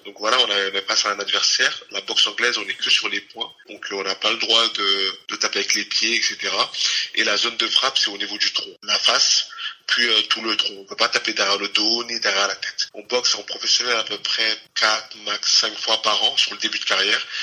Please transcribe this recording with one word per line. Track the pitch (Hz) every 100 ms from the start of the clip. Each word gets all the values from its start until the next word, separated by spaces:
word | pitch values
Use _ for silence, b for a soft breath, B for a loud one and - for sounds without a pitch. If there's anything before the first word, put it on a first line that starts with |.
| 101
Donc | 101
voilà, | 107 127
on | 113
a, | 101 98
on | 98
est | 98
face | 110 107
à |
un | 101
adversaire. | 101 101 - - 135 - -
La | 104
boxe | - 110 110
anglaise, | 104 120 117
on | 98
est | -
que | 139
sur | - 107
les | 101
poings, | - 113 101 - -
donc, | 101 -
euh, | 101
on |
n'a | 95
pas | 98 107
le | 110
droit | 110 113 113
de, | - 101 98 95 92 -
de | 107
taper | 104 101
avec | 101
les | 104 101
pieds, | - 110 113
et |
cetera. | - - 98 98 131 B B B B -
Et |
la | 110 104
zone | 117 113
de | 113
frappe, | - 131 -
c'est | 110
au | 101
niveau | 107 107
du | -
tronc, | - - -
la | 101 104
face, | - 127 - - - B B B -
puis, | 120 120
euh, | 110
tout | 101 113
le | 113 104
tronc. | - 98
On |
peut | 98 104
pas | 113
taper | 123 -
derrière | 107 101 101
le | 101
dos, | - 107 113
ni | 117 117
derrière | 107 98 98
la | 95
tête. | - - -
On | 107
boxe | 104 123 - 104
en |
professionnel | - - 117 - 120 117
à |
peu | 110 104
près | - - 110 107 - -
quatre, | 110 110 - 110 104
max | 104 -
cinq | - 110 104
fois | - 110
par | 110 101 95
an | -
sur | -
le | 104
début | 110 -
de |
carrière. | - 95 98 117 - B